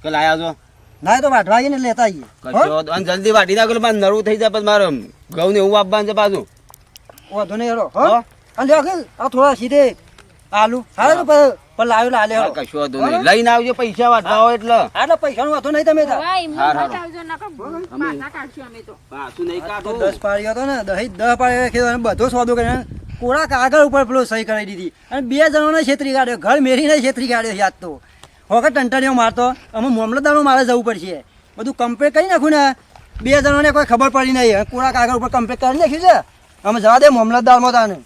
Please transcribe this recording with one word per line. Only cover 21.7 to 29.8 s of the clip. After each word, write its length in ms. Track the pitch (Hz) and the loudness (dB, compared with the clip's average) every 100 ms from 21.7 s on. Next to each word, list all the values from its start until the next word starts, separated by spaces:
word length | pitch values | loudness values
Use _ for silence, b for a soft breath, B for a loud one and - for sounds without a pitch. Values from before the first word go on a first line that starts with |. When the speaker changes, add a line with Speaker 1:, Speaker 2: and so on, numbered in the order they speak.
| 233 240 240 | 0 -2 -2
Speaker 2:
બધો 320 | 226 180 247 | -4 -2 -2
સોદો 260 | 247 233 240 | 0 0 0
કરીને 300 | 233 254 - - - - | -2 -4 -8 -16 -16 -8
કોરા 260 | 240 285 311 | -2 -2 0
કાગળ 400 | 262 262 302 294 | 0 2 4 4
ઉપર 180 | 277 | 2
પેલો 200 | 240 262 | 0 0
સહી 200 | 240 226 | -2 -4
કરાવી 220 | 220 214 208 | -4 -6 -6
દીધી 260 | 185 175 b b | -10 -12 b b
અને 100 | 262 | -8
બે 140 | 247 277 | -4 2
જણોને 480 | 311 302 302 320 | 2 2 0 0
છેતરી 300 | 254 277 277 | 0 -2 -2
કાઢ્યો, 240 | 269 247 226 | -2 -2 -2
ઘર 220 | 196 294 | 0 2
મેરીને 420 | 262 262 302 302 | 2 2 2 2
છેતરી 260 | 254 262 254 | 0 -4 -4
કાઢ્યો 260 | 240 226 | -2 -4
છે 80 | 196 | -2
આજ 120 | 196 _ | -4 _
તો. 200 | 180 135 b b b b _ | -16 -16 b b b b _
વખત 220 | 220 277 | 0 2
ટંટણીઓ 400 | 277 254 262 262 | 0 -2 0 0
મારતો, 420 | 254 226 233 247 254 - | 0 0 0 -2 -2 -12
અમે 140 | 220 | -6